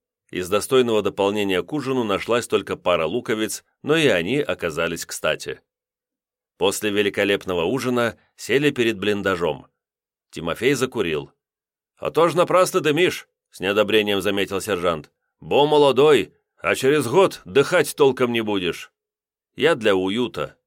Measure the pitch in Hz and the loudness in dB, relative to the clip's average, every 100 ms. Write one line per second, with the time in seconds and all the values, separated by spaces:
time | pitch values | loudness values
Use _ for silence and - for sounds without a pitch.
0 | _ _ _ 87 90 101 - 131 123 107 | _ _ _ -8 -2 -2 2 2 4 2
1 | 98 - 98 104 101 92 87 147 127 131 | 0 0 0 0 0 0 -2 -6 -4 -4
2 | 113 95 98 117 113 107 95 90 95 87 | -2 -4 0 -2 0 -2 -2 -6 0 0
3 | 80 113 123 110 107 - - _ - 160 | 0 -4 -4 -4 -4 -6 -14 _ -2 2
4 | 147 92 85 135 - 90 87 76 85 82 | 2 2 0 -2 -2 -4 -4 -2 -4 -4
5 | - - 82 76 - - _ _ _ _ | -10 -6 -4 -4 -6 -14 _ _ _ _
6 | _ _ _ _ _ _ 92 98 104 101 | _ _ _ _ _ _ -2 0 -2 0
7 | 101 98 101 98 98 90 85 127 120 123 | 0 0 0 0 -2 -2 0 -2 -2 0
8 | 117 - _ _ - 127 147 139 113 104 | -2 -4 _ _ -2 0 0 0 -2 0
9 | 104 101 98 92 85 69 - _ _ _ | -2 0 0 0 -2 -4 -10 _ _ _
10 | _ _ _ - 85 80 123 143 127 123 | _ _ _ -10 -6 -2 0 0 -2 -2
11 | 87 76 69 _ _ _ _ _ _ _ | -4 -4 -8 _ _ _ _ _ _ _
12 | - - 170 156 165 170 180 180 156 147 | -4 2 2 2 2 2 2 0 0 2
13 | 180 - - _ _ - 90 101 104 107 | 0 -2 -12 _ _ -8 -2 2 2 2
14 | 104 101 92 101 92 95 90 95 87 80 | 2 0 0 -2 -2 -4 -4 -2 -2 -2
15 | 73 _ _ _ 80 104 147 151 143 127 | -6 _ _ _ -2 2 4 4 4 4
16 | 151 135 90 _ _ _ 90 101 131 151 | 4 4 2 _ _ _ -2 0 2 2
17 | 135 147 196 - - 101 139 175 151 - | 2 2 2 0 -2 0 2 2 0 2
18 | 139 127 127 117 110 101 90 78 - _ | 2 4 -2 -2 -2 -2 -2 -6 -12 _
19 | _ _ _ _ _ - 139 160 107 95 | _ _ _ _ _ -2 0 2 2 2
20 | 95 107 120 87 69 - | 0 -2 -4 -6 -10 -10